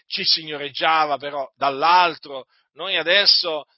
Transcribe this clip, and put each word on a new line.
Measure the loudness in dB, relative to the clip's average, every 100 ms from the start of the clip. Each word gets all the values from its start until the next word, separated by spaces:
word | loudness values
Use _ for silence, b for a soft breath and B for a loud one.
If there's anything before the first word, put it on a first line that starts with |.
| -12
ci | -6
signoreggiava, | -2 -2 -4 -8 -8 -2 2 2 2 -2
però | -6 -8 -10 -4
dall'altro | -4 0 4 4 4 0 -12 -14 -14 _ _
noi | -12 -6 -4
adesso | 2 2 4 2 0 -6 -10